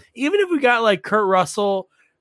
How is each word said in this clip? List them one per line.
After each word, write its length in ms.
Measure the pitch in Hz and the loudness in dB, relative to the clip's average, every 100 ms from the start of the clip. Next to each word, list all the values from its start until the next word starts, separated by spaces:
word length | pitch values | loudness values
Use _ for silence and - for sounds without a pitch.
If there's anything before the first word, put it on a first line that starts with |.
| _ | _
Even 240 | - 277 403 | -6 -2 0
if 100 | 381 | 0
we 100 | 330 | 0
got, 220 | 277 240 | 2 2
like, 180 | 226 196 | 2 0
Kurt 240 | - 214 202 | 0 -2 2
Russell, 600 | 190 180 - 202 196 185 _ _ _ | 0 0 -2 -2 -2 -6 _ _ _